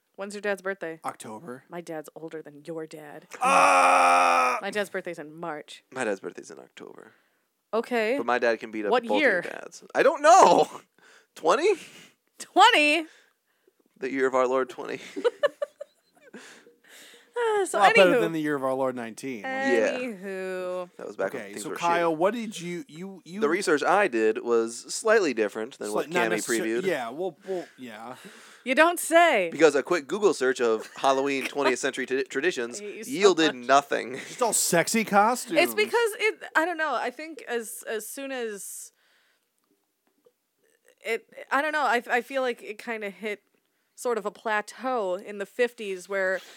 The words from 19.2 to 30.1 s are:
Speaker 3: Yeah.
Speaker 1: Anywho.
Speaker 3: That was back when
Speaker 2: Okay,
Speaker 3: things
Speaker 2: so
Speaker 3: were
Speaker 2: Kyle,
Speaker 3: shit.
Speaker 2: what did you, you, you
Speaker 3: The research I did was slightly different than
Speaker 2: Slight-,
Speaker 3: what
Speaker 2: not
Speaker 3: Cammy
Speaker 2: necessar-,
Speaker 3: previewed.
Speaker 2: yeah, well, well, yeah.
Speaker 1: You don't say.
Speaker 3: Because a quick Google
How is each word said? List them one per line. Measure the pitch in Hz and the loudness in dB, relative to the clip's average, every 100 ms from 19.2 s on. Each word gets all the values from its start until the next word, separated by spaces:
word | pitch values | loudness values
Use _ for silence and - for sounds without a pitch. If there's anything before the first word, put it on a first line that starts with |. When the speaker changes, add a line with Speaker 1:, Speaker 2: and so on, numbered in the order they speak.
| 135 117 | -10 -8
Speaker 3:
Yeah. | 262 262 269 233 104 254 | -8 -4 0 2 2 0
Speaker 1:
Anywho. | 247 196 196 190 190 185 180 180 180 - | -6 -10 -10 -8 -8 -8 -8 -8 -10 -14
Speaker 3:
That | - | -14
was | 104 | -6
back | 95 | -6
when | 123 | -6
Speaker 2:
Okay, | 101 | -10
Speaker 3:
things | 110 | -10
Speaker 2:
so | 151 | -8
Speaker 3:
were | 92 | -4
Speaker 2:
Kyle, | 170 170 170 | 0 2 2
Speaker 3:
shit. | 156 | 2
Speaker 2:
what | 190 | 0
did | 233 220 185 | 0 -8 -10
you, | 170 175 147 | -10 -10 -12
you, | 151 190 190 156 | -14 -14 -16 -14
you | 190 | -4
Speaker 3:
The | 147 | 0
research | 185 190 147 | 0 0 0
I | 139 190 202 | 2 2 2
did | 113 110 113 | 2 2 0
was | 117 117 113 117 - | 2 2 0 -6 -10
slightly | - 220 220 170 | -4 2 4 4
different | 110 104 113 113 - | 0 -2 -2 -10 -10
than | 104 | -6
Speaker 2:
Slight-, | 131 143 | -4 -2
Speaker 3:
what | |
Speaker 2:
not | 175 113 | -2 0
Speaker 3:
Cammy | 110 | -2
Speaker 2:
necessar-, | 101 113 | -2 -2
Speaker 3:
previewed. | 110 117 185 | 0 -2 -2
Speaker 2:
yeah, | 151 117 | -4 -6
well, | 139 185 - - | -8 -10 -10 -8
well, | 185 151 - | -8 -8 -16
yeah. | 123 107 117 127 202 - - - | -18 -16 -16 -16 -18 -20 -20 -12
Speaker 1:
You | 240 262 | -2 4
don't | 330 349 | 4 2
say. | - 330 339 233 170 | 2 6 6 4 0
Speaker 3:
Because | 147 160 139 | 6 6 6
a | |
quick | - 175 | 0 -2
Google | 135 | -2